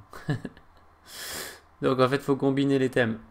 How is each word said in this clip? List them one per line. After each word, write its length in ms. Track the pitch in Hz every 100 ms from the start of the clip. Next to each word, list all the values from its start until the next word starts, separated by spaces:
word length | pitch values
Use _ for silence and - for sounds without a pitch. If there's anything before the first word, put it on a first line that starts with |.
| - - -
hein. 80 | 131 - - - - - _
<laughs> 800 | - - - - - - - -
Donc, 180 | 139 127
en 80 | 127
fait, 100 | 139
faut 160 | - 135
combiner 420 | 139 135 139 139
les 120 | 131
thèmes. 300 | 131 117 113 -